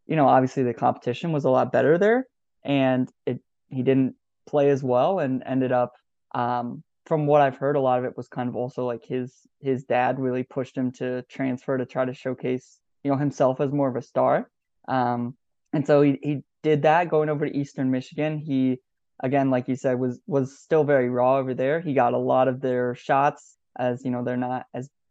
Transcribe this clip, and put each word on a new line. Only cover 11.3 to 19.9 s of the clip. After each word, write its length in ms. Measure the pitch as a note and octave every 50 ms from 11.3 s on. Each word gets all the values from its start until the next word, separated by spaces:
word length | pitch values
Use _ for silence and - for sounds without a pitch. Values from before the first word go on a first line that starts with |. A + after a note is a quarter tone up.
| - - C3+ C3 B2 B2 - - C3+ B2+
to 80 | B2
try 180 | - - C3+ C3
to 80 | B2+
showcase, 680 | C3 - - C3 B2+ - - C3 B2+ B2+ - _ _ _ _ _ _ _
you 80 | - C#3
know, 60 | C#3
himself 420 | C3+ D3 C#3 - - C#3 B2+ C3 -
as 140 | D3 C3
more 160 | C#3 C#3+ C#3 C3
of 80 | A#2+
a 60 | A#2+
star. 480 | - - - B2+ B2+ B2+ C3+ F#3 B3 - _ _ _ _ _ _ _
Um, 480 | - C3 C3 B2 A#2+ A#2+ A#2+ A#2+ A#2+ - _ _ _ _ _ _ _
and 140 | - D3+ C3+
so 160 | - D3 C#3+
he, 160 | D3 C#3+ C#3 -
he 200 | - D3 D3+ C3 - _ _ _
did 200 | - D#3 D3+ C#3+
that 260 | D3 D#3 D#3 E3+ F3+ D#3+
going 220 | D#3+ D3+ D3+ D#3
over 180 | D3+ D3 D3+ C#3+
to 80 | -
Eastern 340 | C#3 C#3+ - - D3+ C3+ C3
Michigan. 460 | C3 B2+ B2+ - D#3+ D3 D3+ D#3 D#3
He, 440 | D3+ D3 D#3+ C3+ C3 C3 C3 B2+ B2+ _ _ _ _ _ _ _ -
again, 280 | - B2+ C#3 C#3 C3+ C3+
like 180 | C3 B2 B2+
you 100 | C3 B2+
said, 220 | B2 - C3+